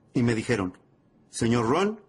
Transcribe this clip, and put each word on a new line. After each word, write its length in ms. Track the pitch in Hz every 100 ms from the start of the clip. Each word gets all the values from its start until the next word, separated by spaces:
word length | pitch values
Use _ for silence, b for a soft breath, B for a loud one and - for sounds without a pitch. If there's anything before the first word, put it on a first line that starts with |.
| _
Y 80 | 131
me 120 | 120 110
dijeron, 420 | 110 110 92 - _ _ _ _ _
"Señor 400 | - 117 120 113
Ron, 320 | 160 202 220